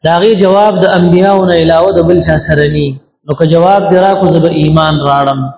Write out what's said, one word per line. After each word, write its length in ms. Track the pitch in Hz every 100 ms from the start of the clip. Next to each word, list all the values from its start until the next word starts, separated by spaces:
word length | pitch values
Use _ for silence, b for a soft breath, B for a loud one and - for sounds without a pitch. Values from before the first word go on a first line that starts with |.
د 20 | 160
هغې 260 | 170 208 208
جواب 420 | 190 196 214 185
د 140 | 185 185
انبیاو 500 | 175 180 196 196 185
نه 80 |
علاوه 360 | 170 165 165 185
د 140 | 180 165
بل 200 | 180 160
چا 100 | 156
سره 300 | 156 151 147
ني. 200 | 151 143 135 _ _
نو 140 | 147
که 100 | 139 160
جواب 340 | 165 180 202
دې 160 | 196 185 190
راکړو، 260 | 190 185
زه 80 | 175
به 100 | 165 160
ایمان 320 | 151 160 156 151
راړم. 420 | 143 139 139 135 135